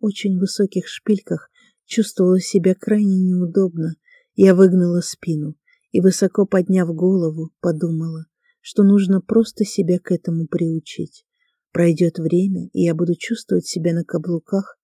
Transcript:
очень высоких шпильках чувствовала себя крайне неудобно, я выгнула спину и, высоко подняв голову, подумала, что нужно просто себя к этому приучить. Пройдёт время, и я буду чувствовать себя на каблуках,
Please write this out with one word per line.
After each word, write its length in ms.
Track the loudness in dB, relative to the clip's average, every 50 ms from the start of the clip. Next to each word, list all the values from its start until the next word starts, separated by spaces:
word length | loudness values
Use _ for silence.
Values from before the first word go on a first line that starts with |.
очень 360 | -6 -6 -4 -4 -4 -2 -2
высоких 500 | -2 -2 -2 -2 -2 -2 -2 -2 -6 -8
шпильках 600 | -8 -12 -8 -2 -2 -2 -2 -2 -6 -8 -8 -8 -12 _ _ _ _ _ _ _
чувствовала 560 | -6 -2 -2 -2 -2 0 0 2 4 2 2
себя 340 | 0 0 0 2 2 2 0
крайне 420 | 0 -2 -2 0 2 2 2 2
неудобно, 800 | 2 2 0 0 0 -2 -2 0 0 0 -2 -2 -4 -6 -6 -8 -10 _ _ _ _ _ _ _
я 180 | 4 6 6 8
выгнула 460 | 8 6 6 6 4 2 2 0 -2
спину 560 | -4 -6 -10 -10 -6 -6 -6 -4 -6 -8 -12 _ _ _ _ _ _ _
и, 100 | 0 2
высоко 440 | 4 4 4 2 0 0 2 0 0
подняв 480 | 2 2 0 2 2 2 2 0 0 -2
голову, 580 | 0 0 2 2 2 0 -2 -4 -6 -10 -12 _ _
подумала, 640 | -4 -2 -2 -2 -2 -2 -2 -4 -6 -6 -8 -12 -14 _ _ _ _ _ _ _
что 240 | -20 -6 0 4 4
нужно 380 | 6 6 4 4 2 0 0
просто 420 | 0 -2 -2 -2 -2 -2 -2 -6 -6
себя 360 | -4 -2 -2 0 0 0 -2
к 120 | -2 -2
этому 360 | -4 -4 -4 -4 -4 -4 -4
приучить. 800 | -4 -4 -4 -4 -2 -4 -6 -8 -10 -12 -12 -12 -12 _ -20 _ _ _ _ _ _ _ _ _ _
Пройдёт 480 | -2 2 2 2 4 2 2 0 0 -2
время, 480 | -2 0 0 0 0 0 -2 -4 -8 -6 -4
и 100 | -2 0
я 100 | 0 0
буду 220 | 0 -2 -2 -2
чувствовать 500 | -4 -4 -8 -8 -8 -4 -2 -2 -2 -2
себя 280 | -4 -6 -4 -2 -2 -2
на 100 | -2 -4
каблуках, 760 | -4 -6 -6 -4 -4 -6 -6 -6 -4 -4 -4 -4 -6 -12 _